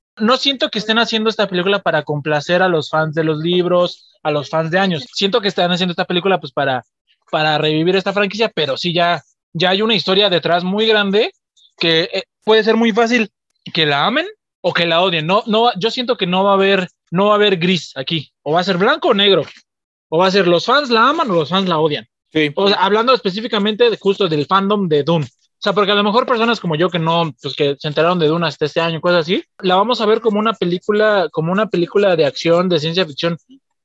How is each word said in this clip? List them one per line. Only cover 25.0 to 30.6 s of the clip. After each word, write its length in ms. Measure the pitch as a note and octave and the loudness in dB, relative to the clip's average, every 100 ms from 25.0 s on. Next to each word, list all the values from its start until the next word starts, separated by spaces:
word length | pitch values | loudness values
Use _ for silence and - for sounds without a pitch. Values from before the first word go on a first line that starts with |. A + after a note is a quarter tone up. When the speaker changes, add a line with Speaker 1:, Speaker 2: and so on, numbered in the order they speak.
Speaker 1:
Dune. 220 | C#3 E3+ B2+ | 2 0 -2
O 360 | _ _ _ - | _ _ _ -2
sea, 80 | |
porque 180 | F#3+ G3 | 0 2
a 20 | G#3 | 2
lo 80 | |
mejor 240 | G#3 G#3+ B3+ | 2 0 0
personas 320 | A#3+ A#3 A3 | 0 0 -2
como 160 | F3 D3+ | -2 0
yo 140 | F3+ | 0
que 100 | F3 | 0
no, 340 | D#3+ E3 E3 - | 0 0 -2 -6
pues, 140 | C#3+ B2+ | -10 -2
que 200 | C#3+ C#3+ | -2 -2
se 80 | D#3 | -4
enteraron 320 | D3 E3 F3+ | 0 2 2
de 80 | D3+ | 2
Dune 180 | E3 E3 | 0 -2
hasta 200 | C#3 D3 | -2 -4
este 160 | - | -2
año, 200 | E3 D#3+ | -2 -2
cosas 200 | F3 F3 | 0 0
así, 220 | D#3 A3 - - | 0 -4 -6 -6
la 160 | F#3 F#3 | 0 2
vamos 240 | A3 A#3+ | 2 0
a 40 | G#3+ | 0
ver 140 | A3+ | 0
como 160 | A3+ G#3 | 0 0
una 160 | A3 | 0
película, 760 | G#3+ | -2